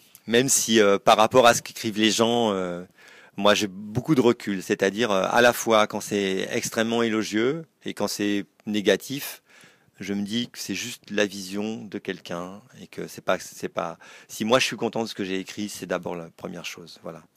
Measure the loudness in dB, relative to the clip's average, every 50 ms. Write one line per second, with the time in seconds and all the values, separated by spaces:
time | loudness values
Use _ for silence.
0 | _ _ -20 -16 -4 2 2 2 4 4 2 0 2 4 4 6 6 6 4 4
1 | 6 6 6 6 6 6 6 8 8 8 6 4 0 -8 -10 -8 -8 -4 0 2
2 | 2 2 4 4 2 2 2 2 2 2 0 0 -2 -4 -6 -8 -10 -14 _ _
3 | -20 -20 -20 -20 -20 _ -4 2 4 4 4 4 2 -4 -6 -10 -10 -6 -6 -2
4 | 0 2 2 4 4 4 4 2 -2 -6 -6 -4 -2 -2 0 2 0 0 0 0
5 | 0 0 0 0 0 2 4 6 6 6 4 2 2 4 4 4 4 2 -2 -6
6 | -6 -4 -2 -2 0 0 -2 -2 -4 -4 -4 -4 -6 -4 -2 -2 -2 0 0 0
7 | 0 0 0 -2 -2 -2 -2 0 0 -2 -2 -6 -10 _ _ _ -12 -10 -8 -6
8 | -6 -4 -4 -2 -2 -2 -2 -2 -6 _ _ _ -8 -6 -4 0 2 2 2 2
9 | 0 -6 -10 -10 -10 -10 -12 -14 _ _ _ -20 -20 -20 _ _ _ _ _ -12
10 | -8 -6 -6 -6 -6 -4 -4 -6 -6 -6 -10 -12 -8 -8 -8 -8 -8 -10 -12 -14
11 | -14 -6 0 0 0 0 -2 -8 -12 -10 -8 -6 -6 -6 -6 -8 -10 -10 -12 -10
12 | -8 -8 -10 -10 -10 -10 -10 -10 -10 -10 -14 -18 -20 _ -20 -20 -20 -16 -12 -12
13 | -12 -12 -12 -8 -2 -2 -2 -2 -4 -10 -14 -12 -12 -8 -6 -6 -6 -6 -8 -14
14 | -18 -20 -20 -20 -20 -14 -8 -4 0 2 4 4 2 0 -4 -4 -6 -4 -4 -4
15 | -6 -6 -6 -6 -6 -4 -4 -6 -8 -8 -8 -8 -8 -8 -8 -10 -8 -6 -6 -6
16 | -6 -8 -10 -10 -12 -14 _ -14 -14 -12 -12 -12 -12 -12 -14 -14 -18 -20 -20 -18
17 | -16 -16 -16 -18 -20 _ _